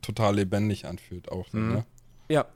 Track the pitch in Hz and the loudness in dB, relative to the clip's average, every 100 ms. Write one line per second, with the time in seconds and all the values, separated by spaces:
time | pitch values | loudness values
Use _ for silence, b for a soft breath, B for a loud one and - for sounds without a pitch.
0 | - 107 107 104 95 101 107 98 - 92 | -6 0 2 4 2 2 0 -2 -6 -12
1 | - 90 - 92 90 110 110 113 117 - | -12 -14 -10 -10 -6 -4 0 0 -4 -10
2 | - - - 151 - | -20 -14 -2 0 0